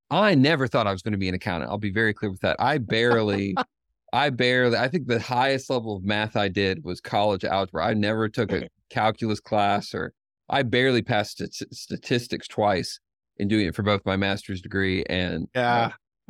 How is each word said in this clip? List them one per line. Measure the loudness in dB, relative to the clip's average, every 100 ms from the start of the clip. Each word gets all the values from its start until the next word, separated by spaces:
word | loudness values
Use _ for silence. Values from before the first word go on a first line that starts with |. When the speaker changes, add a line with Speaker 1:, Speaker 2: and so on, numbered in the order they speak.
| _
Speaker 1:
I | 2 6
never | 6 6 4 2
thought | 2 0
I |
was | -2
gonna | -2 -2
be | -2
an | -2
accountant. | -2 -4 -4
I'll | -4
be | -2
very | 0 0
clear | 0 -4
with | -2
that. | 0 2
I | 2 0
barely, | 0 2 4 4 2 0 0 -2
Speaker 2:
<laughs> | -6 _ _ _ _
Speaker 1:
I | 0 0
barely, | 2 2 4 4 2
I | 0
think | -2 0
the | -2
highest | 0 0 2 0 -2
level | -4 -2
of | -4
math | -2 0 0
I | 0 -2
did | 0 0 -2
was | -6 -10
college | -4 0 2 0
algebra. | 0 -2 -2 -2 0
I |
never | 0 0 0 -2
took | -2 -2
a | -2 -4 -14
Speaker 2:
<laughs> | _
Speaker 1:
calculus | 0 0 0 -2 -4
class, | -2 0 2 0 -2
or | -8 -8 -10 _ _ -4
I | -2
barely | 2 2 4 2
passed | 2 0 0 -6
st-, | -10 -10 -14
statistics | -14 -12 -12 -2 -2 -2 -8 -8
twice | -2 0 0 -2 -12 _ _ _ -6
in | 0
doing | 0 0
it | 0
for |
both | 0 0
my | 0 0
master's | 0 -2 -6 -10
degree | -6 -2 0 0
and, | -2 -2 -2 -4 -4
Speaker 2:
Yeah. | -2 0 2 0 -4 _ _ -8